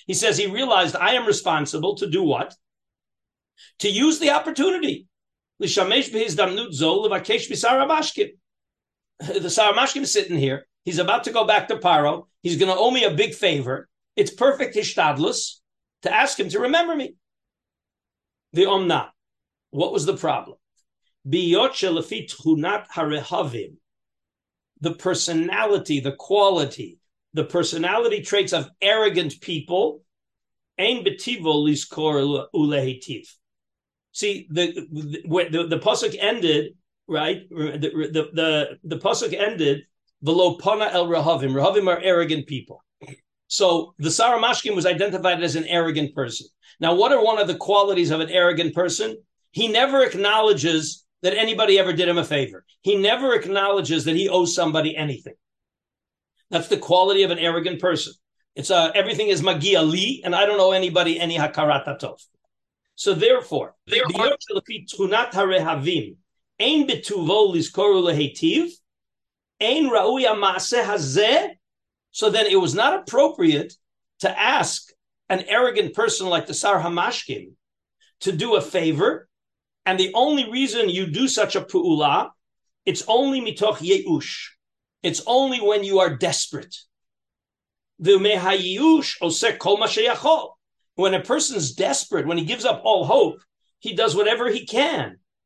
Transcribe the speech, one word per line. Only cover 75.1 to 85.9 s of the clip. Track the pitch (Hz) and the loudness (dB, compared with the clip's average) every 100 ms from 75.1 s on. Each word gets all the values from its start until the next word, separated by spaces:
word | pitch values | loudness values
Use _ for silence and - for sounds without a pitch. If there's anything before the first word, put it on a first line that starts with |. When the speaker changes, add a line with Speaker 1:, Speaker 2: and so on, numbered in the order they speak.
| _ _ | _ _
Speaker 1:
an | 190 175 | -4 0
arrogant | 214 254 208 180 | 2 2 0 -2
person | - 226 - 190 | 0 0 0 -2
like | 170 156 | -2 -2
the | |
Sar | 147 214 190 | -4 0 0
Hamashkim | 170 170 202 - - 104 92 _ _ _ _ _ _ _ | 0 -2 -4 -4 -8 -12 -12 _ _ _ _ _ _ _
to | 185 | -6
do | 165 240 208 | -4 0 0
a | |
favor. | 185 185 165 147 220 320 - _ _ _ _ _ - | 0 -2 0 2 0 0 -8 _ _ _ _ _ -4
And | 190 | 0
the | 190 | 0
only | 220 277 294 226 | 2 2 2 -2
reason | 247 269 240 208 | -2 -2 0 -2
you | 180 185 | -2 -4
do | 156 262 | -2 0
such | 226 196 196 | 0 -2 -2
a | |
pu'ula, | - 185 170 151 147 160 - - _ _ _ _ - | -2 -2 0 2 2 0 -2 -8 _ _ _ _ -6
it's | - - | -6 0
only | 233 277 269 | 2 2 -2
mitoch | 226 - 214 - | -4 -2 -2 -2
yeush. | 165 196 190 151 - - - - _ _ _ _ | 0 0 2 -2 -2 -12 -14 -20 _ _ _ _
It's | 180 - - | -6 -6 0
only | 247 269 247 | 2 2 0
when | 208 208 | 0 0
you | 196 | 2